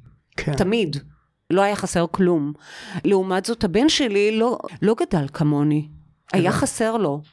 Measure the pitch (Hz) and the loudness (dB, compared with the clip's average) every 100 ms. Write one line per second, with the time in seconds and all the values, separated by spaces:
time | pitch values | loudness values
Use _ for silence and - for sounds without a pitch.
0 | - _ _ - - 151 190 226 175 143 | -20 _ _ -8 -4 0 0 0 -2 -6
1 | - _ _ _ - 185 196 - 185 180 | -12 _ _ _ -2 0 2 0 -2 -2
2 | 170 - 180 170 143 147 - - - 170 | -2 2 2 2 -2 -8 -16 -20 -12 -4
3 | - 196 190 185 196 233 156 185 302 - | 0 2 2 -2 -4 -4 0 2 2 2
4 | 254 202 208 220 233 233 - - 196 226 | 0 2 2 2 0 -2 -8 -2 0 2
5 | 349 175 139 - 151 147 147 151 151 - | 0 -2 -2 0 0 2 2 0 -2 -12
6 | - _ - 196 175 208 277 - 220 226 | -20 _ -4 0 0 0 -2 -2 -2 0
7 | 175 143 151 | 0 -2 -4